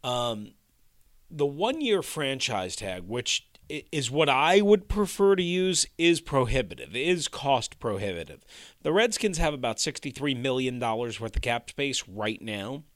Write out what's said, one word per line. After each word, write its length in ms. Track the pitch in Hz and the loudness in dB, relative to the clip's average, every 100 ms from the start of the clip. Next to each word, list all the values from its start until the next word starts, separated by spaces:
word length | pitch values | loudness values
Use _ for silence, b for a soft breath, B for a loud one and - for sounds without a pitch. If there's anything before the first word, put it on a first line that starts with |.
Um, 520 | 127 123 120 110 104 _ _ _ _ _ _ _ _ | -2 -2 -2 -4 -10 _ _ _ _ _ _ _ _
the 140 | 156 143 | -2 -2
one-year 560 | 143 214 320 277 196 | 0 -2 0 0 0
franchise 760 | - - 139 135 127 107 92 - | 0 -4 -4 -2 -2 -2 -4 -6
tag, 280 | 98 92 | -8 -8
which 440 | 90 120 120 - _ _ _ | -6 -6 -2 -4 _ _ _
i-, 140 | 147 - | -12 -4
is 220 | 156 123 | -4 -2
what 160 | 139 151 | 2 4
I 320 | 131 151 196 | 4 6 6
would 300 | 202 208 - | 8 6 4
prefer 480 | 208 202 - 196 190 | -2 -2 4 4 6
to 60 | |
use, 420 | 175 180 185 165 - - | 2 2 2 0 -2 2
is 220 | 170 170 | 4 4
prohibitive, 800 | - 143 120 131 101 - 67 110 | 2 0 2 0 -2 -8 -8 -4
is 320 | 156 180 143 | 0 0 -2
cost 500 | - 139 131 - - | -4 0 2 0 -6
prohibitive. 640 | 120 98 101 85 82 71 _ B B B | -4 -2 -4 -4 -8 -14 _ B B B
The 100 | 151 | 0
Redskins 460 | 170 233 214 214 165 | 2 2 2 -2 2
have 160 | 170 | 0
about 260 | 147 123 110 | 0 -4 -2
sixty-three 560 | - 131 143 123 143 123 | -4 -4 -10 -4 -4 -2
million 440 | 131 131 127 123 | 0 0 -2 -2
dollars 420 | 120 113 120 104 | -2 -2 -4 -6
worth 160 | 113 - | -6 -4
of 40 | |
cap 280 | 123 120 - | -2 -4 -6
space 400 | - 143 127 - | -6 -4 -4 -8
right 320 | 98 107 110 | -4 -4 -4
now. 420 | 110 104 101 139 151 | -6 -8 -8 -10 -14